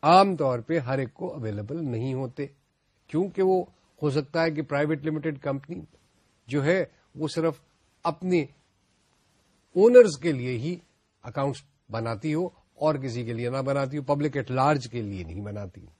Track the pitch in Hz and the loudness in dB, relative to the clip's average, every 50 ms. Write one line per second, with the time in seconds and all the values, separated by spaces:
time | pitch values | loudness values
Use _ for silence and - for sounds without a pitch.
0 | - 147 170 185 196 196 185 147 147 131 123 123 113 - 160 165 131 120 135 135 | 6 8 8 8 8 6 2 0 0 0 0 -2 -4 -2 -2 -2 -2 -2 -2 -2
1 | 135 123 _ - 180 185 - 156 117 110 104 104 104 104 143 170 165 139 120 110 | -4 -6 _ -10 -12 -10 -10 -8 -8 -6 -6 -6 -8 -8 -8 -8 -6 -6 -4 -4
2 | 120 135 131 127 135 120 127 - 143 139 _ _ _ _ _ _ _ _ _ _ | -4 -4 -4 -6 -6 -8 -8 -10 -10 -10 _ _ _ _ _ _ _ _ _ _
3 | _ _ - 151 185 202 175 190 190 190 190 185 180 - _ _ _ _ _ _ | _ _ -4 -4 -4 -2 -2 0 2 2 2 2 0 -4 _ _ _ _ _ _
4 | - 151 131 151 143 - - 165 165 165 156 147 151 143 147 143 147 151 160 143 | -4 -2 0 -2 -4 -2 -2 0 0 0 0 -4 -6 -4 -2 -2 0 0 -2 -4
5 | 143 160 156 156 147 165 151 135 - 143 139 139 139 - 170 185 156 _ _ _ | -4 -6 -6 -4 -6 -6 -8 -6 -6 -6 -6 -6 -8 -12 -14 -14 -14 _ _ _
6 | _ _ _ _ _ _ _ _ _ - 123 147 135 151 180 190 165 - _ _ | _ _ _ _ _ _ _ _ _ -4 -4 -2 2 2 0 0 0 -4 _ _
7 | _ _ _ 139 156 147 - 165 160 165 156 - _ _ _ _ _ _ _ _ | _ _ _ -8 -8 -6 -4 -2 -2 -2 -4 -4 _ _ _ _ _ _ _ _
8 | _ 170 160 - 180 185 180 170 143 139 - _ _ _ _ _ _ _ _ _ | _ -6 -6 -4 -2 0 0 0 0 -2 -8 _ _ _ _ _ _ _ _ _
9 | _ _ _ _ _ _ _ _ _ _ _ _ _ _ _ 180 202 233 247 247 | _ _ _ _ _ _ _ _ _ _ _ _ _ _ _ 6 6 10 12 10
10 | 240 202 147 131 139 170 143 131 123 127 127 113 123 160 180 170 - _ _ _ | 10 10 6 -2 -2 -2 -2 -2 -2 -4 -6 -4 -4 -6 -8 -8 -12 _ _ _
11 | _ _ _ _ _ 123 117 147 139 139 131 - - _ _ _ _ _ 110 113 | _ _ _ _ _ -10 -4 -2 -2 -2 -4 -6 -14 _ _ _ _ _ -8 -6
12 | 113 113 113 107 - 156 151 160 180 175 _ _ _ _ _ - 147 156 151 139 | -4 -4 -6 -4 -4 -4 -2 -2 -4 -6 _ _ _ _ _ -2 0 0 0 0
13 | 131 131 113 120 120 113 120 113 120 120 127 135 131 135 139 139 139 131 139 151 | -4 -6 -6 -6 -6 -6 -6 -4 -4 -4 -4 -4 -2 -2 -2 -2 -2 -2 -4 -8
14 | 139 135 147 143 147 151 143 143 127 - 127 131 131 147 151 139 120 120 - 120 | -2 0 0 0 0 -2 -2 -4 -4 -2 0 2 4 4 2 2 -2 -6 -8 -8
15 | 110 101 98 92 87 80 82 95 104 104 101 104 101 95 - 95 82 - _ _ | -6 -6 -8 -8 -10 -10 -10 -10 -10 -10 -10 -10 -10 -12 -14 -18 -20 -20 _ _